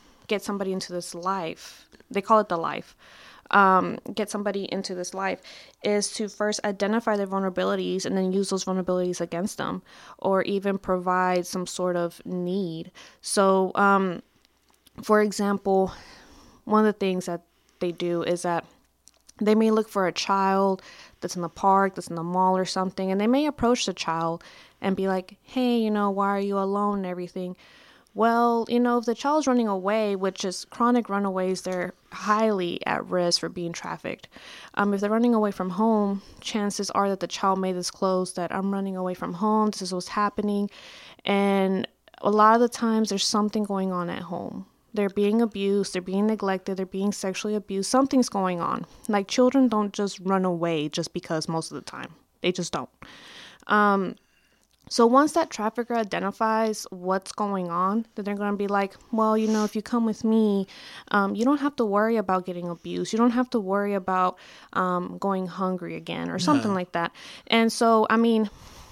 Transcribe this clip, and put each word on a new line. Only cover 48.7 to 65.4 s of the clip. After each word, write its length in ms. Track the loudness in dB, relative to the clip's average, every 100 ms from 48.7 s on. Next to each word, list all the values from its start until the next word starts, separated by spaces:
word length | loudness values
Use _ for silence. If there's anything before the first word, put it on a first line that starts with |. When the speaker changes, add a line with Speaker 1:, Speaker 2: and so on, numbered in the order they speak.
| -6 -8 -10 -2
Speaker 1:
Like, 200 | -2 0
children 400 | 4 4 6 4
don't 240 | 2 -2
just 260 | -2 -6 -4
run 260 | 0 2 2
away 420 | 0 0 0 -2
just 240 | -4 -6
because 360 | -8 -6 -4 -2
most 200 | -4 -6
of 40 |
the 80 | -10
time. 320 | -12 -14 -16 -18 _ _
They 100 | -4
just 220 | -2 -4
don't. 160 | -6 -8 _ -20 -20 -20 -20 -20 -14 0
Um, 500 | 4 4 4 0 -8 _ _ _ _ _ _ -2
so 160 | 4 6
once 260 | 6 4
that 180 | 2 -2
trafficker 440 | -2 -4 -4 -4
identifies 920 | -4 -2 -2 -4 -2 0 2 0 -2 -10
what's 440 | -8 -2 -2 -4
going 360 | -6 -4 -2 -2
on, 380 | 0 0 0 -4
then 100 | -8
they're 120 | -6 -4
gonna 200 | -2 -2
be 120 | 0
like, 280 | 0 -2 -6 -4
"Well, 240 | 0 2 4
you 120 | 2
know, 160 | 2
if 120 | 0 -4
you 60 |
come 240 | -2 0 0
with 180 | 0
me, 420 | 2 4 4 2 -2 -10 -20 -18 -2
um, 240 | 0 0
you 100 | 2
don't 160 | 2 2
have 160 | 0 0
to 80 |
worry 320 | 0 2 2 2
about 300 | 0 -2 -2
getting 240 | -6 -8
abused. 420 | -8 -8 -6 -2
You 60 | 2
don't 140 | 4
have 180 | 2 0
to 100 | -2
worry 320 | 0 0 0
about, 460 | -2 0 0 0 -2 -14 -20 -8
um, 460 | -2 0 -2 -4 -4
going 280 | -2 -2